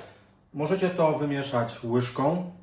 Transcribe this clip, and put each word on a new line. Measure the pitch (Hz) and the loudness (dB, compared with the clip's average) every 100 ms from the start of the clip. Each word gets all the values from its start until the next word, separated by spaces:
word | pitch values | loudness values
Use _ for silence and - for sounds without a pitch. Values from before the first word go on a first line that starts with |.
| - - - _ _ | -16 -20 -20 _ _
Możecie | 143 156 185 180 | -4 0 2 0
to | 170 160 | 2 2
wymieszać | 147 147 135 - 120 117 - | 2 0 -2 -2 -2 -2 -4
łyżką | 117 120 123 - 139 180 - - | 0 0 0 0 0 0 -4 -12